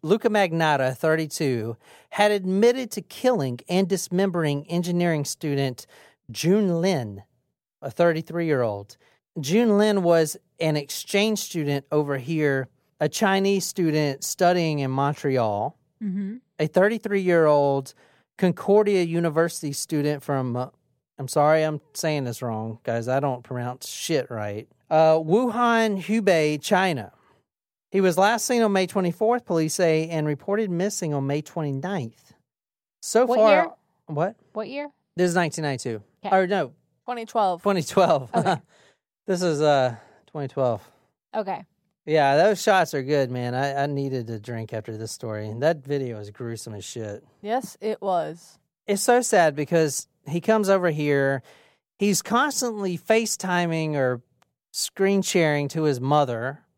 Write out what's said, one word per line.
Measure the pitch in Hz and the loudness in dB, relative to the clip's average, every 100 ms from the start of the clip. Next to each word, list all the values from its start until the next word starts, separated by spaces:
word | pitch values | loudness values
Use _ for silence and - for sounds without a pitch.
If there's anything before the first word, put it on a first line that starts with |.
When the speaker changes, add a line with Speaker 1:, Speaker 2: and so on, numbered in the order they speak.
Speaker 1:
Luca | 156 220 226 | 0 0 2
Magnotta, | 208 190 165 160 143 131 127 | 2 2 2 2 2 0 0
thirty-two, | 160 160 156 - 147 120 110 113 _ - _ | 0 0 -2 -2 -2 -2 -4 -10 _ -20 _
had | - 208 | 0 2
admitted | 208 185 190 233 254 247 | 2 0 4 4 2 -4
to | - | -10
killing | - - 254 233 135 120 - | -12 -2 0 0 -2 -6 -2
and | 180 190 | 0 0
dismembering | 185 - 175 196 170 156 143 147 | -2 -2 0 0 0 0 -2 -2
engineering | 175 175 175 175 156 139 | -4 -2 0 0 0 -4
student | - 156 139 135 123 - - - _ - | -6 -4 -2 -2 -4 -18 -20 -20 _ -16
June | 110 160 202 196 170 | -4 2 2 2 0
Lin, | 185 165 110 98 - _ _ _ _ _ | 0 -2 -4 -12 -18 _ _ _ _ _
a | 143 | -14
thirty-three-year-old. | - 175 160 160 165 165 139 117 101 101 - _ _ _ - | 0 2 2 -4 -4 -2 0 0 -4 -12 -20 _ _ _ -10
June | 135 196 240 202 | 0 2 4 4
Lin | 214 202 | 4 2
was | 175 170 156 - _ _ | 4 4 2 -4 _ _
an | 160 151 | -2 -2
exchange | 143 - - 196 214 208 | -4 -12 -4 0 0 -2
student | - 170 147 143 - | -6 -4 -2 -4 -2
over | 151 143 139 | -2 -2 -4
here, | 127 160 147 135 127 _ _ _ | -4 -2 0 0 -4 _ _ _
a | 151 | -4
Chinese | - 202 190 196 196 - | 0 2 2 2 0 -2
student | - 165 151 147 135 | -2 0 2 0 -2
studying | - - 180 180 165 147 | -8 2 2 4 0 -2
in | 135 | -2
Montreal, | 135 139 147 147 131 113 101 120 - _ _ | -2 -2 -2 -2 0 0 -2 -4 -8 _ _
Speaker 2:
Mm-hmm. | 208 185 196 240 _ _ | -8 -6 -6 -10 _ _
Speaker 1:
a | 151 | 0
thirty-three-year-old | - 196 226 214 202 180 170 156 147 143 139 135 - _ _ _ - | 2 0 -2 -2 -2 2 4 6 4 2 0 -4 -18 _ _ _ -2
Concordia | 180 175 - 208 208 196 | 0 0 2 4 4 2
University | 170 165 170 151 170 - 151 | 0 0 0 2 0 -2 -8
student | 135 - 151 147 147 | -8 -4 -2 0 -2
from, | - 139 127 123 | -2 -2 -2 -4
uh, | 127 _ _ _ _ _ | -6 _ _ _ _ _
I'm | 135 | -4
sorry | 156 147 160 | 2 4 4
I'm | 156 151 _ | 2 -4 _
saying | - 165 151 | -6 -4 -2
this | 127 113 | -4 -6
wrong, | 123 110 110 110 | -6 -6 -6 -8
guys. | - 117 117 | -6 -4 -2
I | 135 | -2
don't | 139 123 | -2 -6
pronounce | - 123 123 110 - | -8 -8 -8 -10 -14
shit | - - 156 - | -10 -2 -2 -2
right. | 113 104 104 - _ _ | -8 -8 -8 -14 _ _
Uh, | 156 160 160 | 2 4 4
Wuhan, | 160 202 254 220 240 226 220 196 | 2 2 2 0 2 2 0 -2
Hubei, | 175 220 202 170 151 151 | -2 0 2 2 2 -2
China. | - 190 190 143 101 _ _ _ _ _ _ _ _ | 0 2 2 -2 -8 _ _ _ _ _ _ _ _
He | 190 | 2
was | 185 165 | 2 4
last | 196 233 | 4 2
seen | - 247 | 0 2
on | 220 | 2
May | 196 185 | 2 0
twenty-fourth, | 202 180 170 220 240 | 0 -2 0 0 0
police | - 165 156 | 0 0 0
say, | - 170 156 160 | 2 2 2 0
and | 160 | -2
reported | 151 143 - 208 214 | -2 -4 -2 -2 -2
missing | 170 196 - 170 | -2 -2 -4 -4
on | 143 139 | -2 -2
May | 143 | -4
twenty-ninth. | 151 - 151 135 175 196 117 _ _ _ _ _ _ _ _ _ | -4 -6 -4 -4 -4 -6 -6 _ _ _ _ _ _ _ _ _
So | - 220 247 | 0 2 4
Speaker 2:
What | 247 | 6
Speaker 1:
far, | 214 | 8
Speaker 2:
year? | 190 170 - _ _ - | 6 4 -4 _ _ -8
Speaker 1:
what? | 147 180 233 _ | -2 -2 -4 _
Speaker 2:
What | 208 220 | -10 -8
year? | 277 294 _ _ - | -8 -10 _ _ -2
Speaker 1:
This | 180 | 0
is | |
nineteen | 175 170 151 | 2 0 -2
ninety-two. | 151 131 127 110 - _ | -4 -4 -6 -8 -12 _
Speaker 2:
Okay. | 202 190 | 0 2
Speaker 1:
Or | 185 | 2
no. | 196 139 _ _ _ | 0 -4 _ _ _
Speaker 3:
Twenty | - 247 226 | -12 -10 -4
twelve. | 233 196 175 | 0 0 0
Speaker 1:
Twenty | 208 190 | 0 0
twelve. | 151 - 180 151 127 | 0 2 4 2 0
Speaker 2:
Okay. | - - 156 _ | -2 0 -2 _
Speaker 1:
<laughs> | _ _ _ _ _ - | _ _ _ _ _ -6
This | 180 | -2
is, | 180 147 | 0 2
uh, | 151 139 127 113 - _ _ | 2 4 2 -2 -18 _ _
twenty | 156 135 | -10 -8
twelve. | - 127 110 - _ _ _ _ 214 | -2 -2 -2 -8 _ _ _ _ -6
Speaker 2:
Okay. | 196 180 - _ _ _ | -6 -8 -12 _ _ _
Speaker 1:
Yeah, | - 156 139 143 | 0 4 4 6
those | 190 196 | 4 2
shots | - 190 165 | 2 2 2
are | 143 | -4
good, | 131 147 131 | 0 0 0
man. | 123 123 | -2 -4
I, | 127 139 139 | -2 -2 -2
I | 143 | -2
needed | 139 139 131 113 | -2 -4 -6 -6
a | 113 | -10
drink | 104 117 110 | -10 -10 -8
after | 113 107 110 | -10 -10 -10
this | 110 | -10
story. | - 117 107 107 113 | -10 -8 -8 -8 -2
That | 147 165 | -2 -2
video | 131 143 127 110 | -4 -6 -6 -10
is | 104 | -14
gruesome | 104 120 113 - | -12 -10 -10 -12
as | 104 | -14
shit. | - 120 107 104 _ _ | -12 -10 -10 -12 _ _
Speaker 3:
Yes, | 202 240 214 - | -6 -6 -6 -10
it | 214 214 | -8 -6
was. | 196 180 156 170 - _ _ _ - | -2 -2 -4 -10 -20 _ _ _ -4
Speaker 1:
It's | 196 | -2
so | - 240 | 4 2
sad | 240 202 160 | 4 4 4
because | 143 143 170 160 - - _ - | 2 0 2 2 -2 -10 _ -8
he | 165 | -4
comes | - 220 196 | 2 2 4
over | 196 175 | 2 2
here. | 151 147 139 135 135 - - _ _ _ _ | 0 0 2 2 0 -6 -20 _ _ _ _
He's | 208 190 | 0 0
constantly | - 233 294 269 247 214 196 175 | 0 0 0 -2 -6 -4 -4 -6
FaceTiming | - 226 226 - 190 175 170 160 156 | 0 0 2 -6 -2 0 0 -2 -2
or | 147 131 123 _ _ _ _ _ | 0 0 -2 _ _ _ _ _
screen | - - - 196 196 | -8 -8 0 2 2
sharing | 180 185 160 147 143 | 2 2 2 2 -2
to | 165 | -2
his | 156 131 | 0 0
mother. | 127 147 139 117 123 143 _ | 2 2 2 -2 -6 -10 _